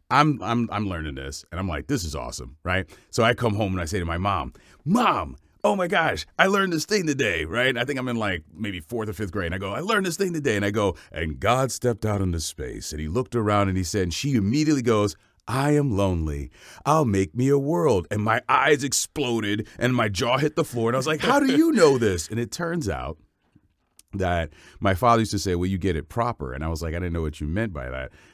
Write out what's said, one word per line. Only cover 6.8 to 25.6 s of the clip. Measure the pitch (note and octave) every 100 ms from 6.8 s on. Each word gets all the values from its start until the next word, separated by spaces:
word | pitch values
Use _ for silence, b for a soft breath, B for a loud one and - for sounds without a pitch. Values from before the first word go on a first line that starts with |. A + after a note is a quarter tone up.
| -
thing | G#3 D#3+
today," | C3+ A2+ E2 D#2
right? | A2 C3 A#2+
I | B2
think | C3+
I'm | B2+
in, | A#2
like, | G#2 F2 -
maybe | E2 G#2 F2+
fourth | - A#2 G#2+
or |
fifth | G2 G2+
grade. | G2+ E2+
And |
I | F#2
go, | F#2+
"I | A2
learned | F#3 A3 F#3+
this | D#3+
thing | F#3+
today." | E3 C#3 G#2
And |
I | G2+
go, | G#2+ G2+ B B
"And | - E2 C#2+
God | G2 B2 C3
stepped | - A#2+ A2+ G#2+
out | G2+
into | F#2 E2+
space, | D#2 - B1+ G#1+ -
and | D2+
he | D#2
looked | G2+ A#2+
around, | A#2+ G#2 G#2 G2
and | F#2
he |
said," | F2+ G#2+
and | F2+
she | D#2+ C#3+
immediately | B2+ G2 C#3+ D3+ C#3+
goes, | A#2+ G#2+ G#2 - b b -
"I | A#2+ C#3+
am | D3 C#3+ G2
lonely. | G2 F2 D#2 C#2+ C#2 B B B
I'll | C3+ D#3
make | C3 F#2+ F#2+
me | A#2 C3
a | C#3+
world." | C#3 E3+ D#3 G2+ E2+
And | G#2
my | G#2+ A#2 -
eyes | C3 C#3 D3
exploded | C3+ - - - B2 A2+ G#2 G#2+ G#2+ B
and | B2+
my | B2 A2
jaw | F#2+ A#2+ C3
hit | D3+ -
the |
floor. | D#3 A#2+ A2+
And | C3
I |
was | C3
like, | D#3
"How | G3 C#4+
do | C4+
you | C#4 E4
know | B3+ D#3 C3+
this?" | A2 F2 -
And | A2
it | A#2+
turns | - E3+ E3+ A2
out | C#2 C2 - _ _ _ _ _ _ _ _ _
that | G2 F2+ F2 D#2 B B B
my | G2+
father | F2+ A#2+ A#2
used | A2
to | G2+
say, | F#2+
"Well, | F2